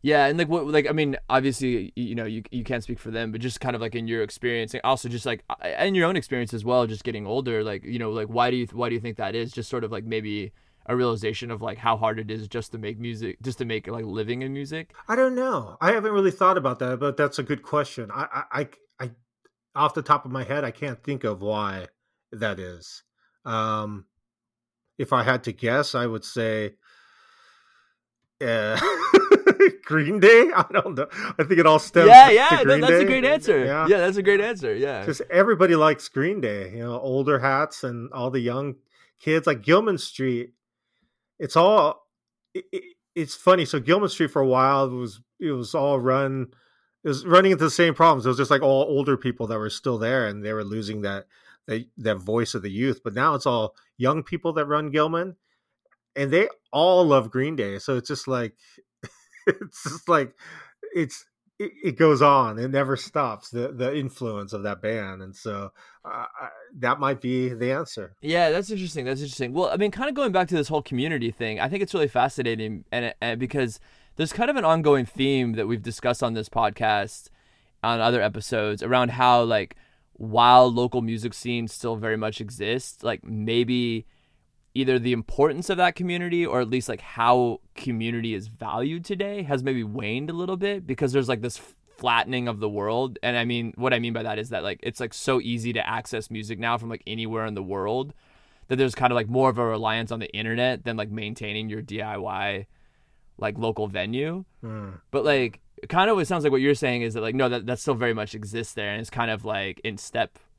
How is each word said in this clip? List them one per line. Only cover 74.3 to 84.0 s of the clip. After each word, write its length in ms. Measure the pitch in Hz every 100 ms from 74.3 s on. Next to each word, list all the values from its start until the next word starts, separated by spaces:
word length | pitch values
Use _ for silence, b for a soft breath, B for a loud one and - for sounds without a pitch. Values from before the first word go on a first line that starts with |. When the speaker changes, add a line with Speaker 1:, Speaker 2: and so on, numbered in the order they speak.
Speaker 1:
kind 160 | - 240
of 60 | 285
an 100 | 170
ongoing 400 | 165 151 139 120
theme 480 | - 135 135 123
that 140 | 110 104
we've 160 | 117
discussed 400 | 117 113 127 120
on 100 | 123
this 160 | 113 107
podcast, 800 | 117 110 - 110 104 98 - - _ _ _ _ _
on 160 | 113 117
other 220 | 113 123
episodes, 600 | 107 110 - 117 107 104
around 300 | 110 127 123
how, 320 | 120 127 120
like, 320 | 117 110 98 - _ _ _
while 580 | _ 110 110 120 127 127
local 300 | 120 123 123
music 320 | 113 113 117
scenes 400 | - 123 120 113
still 220 | - 120 113
very 220 | 110 110
much 220 | 110 107
exist, 640 | 104 120 101 123 - -
like, 200 | 117 107
maybe 840 | - 107 107 117 123 123 120 113